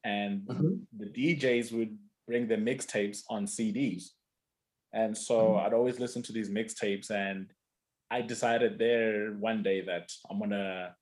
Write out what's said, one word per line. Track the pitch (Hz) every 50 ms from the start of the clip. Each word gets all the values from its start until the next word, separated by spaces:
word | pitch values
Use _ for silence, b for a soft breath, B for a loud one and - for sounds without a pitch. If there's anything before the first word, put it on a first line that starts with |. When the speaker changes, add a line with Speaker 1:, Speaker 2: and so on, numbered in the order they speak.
| -
Speaker 1:
and | 110 101 101 101 101 101 98
Speaker 2:
Mm-hmm. | 98 - - - 147 165 190 - - _ -
Speaker 1:
the | 104 104
D | 101 110 117 135 170 170
Js | 139 135 127 120 120 113 110
would | 113 113 113 110 107 - - _ _ _ _
bring | - 120 120 120
their | 110 113 107 110 117
mixtapes | 127 - - - - 107 101 101 104 - - -
on | 117 104 101
C | 101 - - 113 110
Ds. | 101 123 143 117 - 90 - - _ _ _ _ _ _ _ _ _ _ _ _ _ _ _ _
And | - 110 113 110 110
so | - - - 120 113
Speaker 2:
Mm. | 110 107 90 87 -
Speaker 1:
I'd | 104 117
always | 113 123 127 123 -
listen | 123 120 - 123 120
to | -
these | 107 113 107 95
mixtapes, | 101 107 113 110 - - 113 104 98 98 - -
and | 107 101 196 196 196 190 190 - _ _ _ _ _ _ _ _ _ _ _ _
I | 117 123
decided | 117 110 120 - - 117 117 117 120 110 104 -
there | 113 117 120 117 113 110 107 104 104 110
one | 104 101 101 113 113 110
day | 98 98 98 95
that | 90 92 87 85 85 - - - - -
I'm | 98 101
gonna | 107 104 104 101 98 95 92 92 90 90 - _